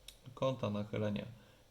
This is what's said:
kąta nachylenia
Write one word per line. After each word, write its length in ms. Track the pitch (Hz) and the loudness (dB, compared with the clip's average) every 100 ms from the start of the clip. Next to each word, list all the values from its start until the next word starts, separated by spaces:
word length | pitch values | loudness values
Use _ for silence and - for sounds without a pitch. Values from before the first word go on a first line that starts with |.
| - - - | -18 -16 -12
kąta 360 | - 131 127 107 | 2 2 4 0
nachylenia 560 | 104 104 110 107 101 - - - - - | 0 0 0 2 0 -2 -10 -18 -20 -14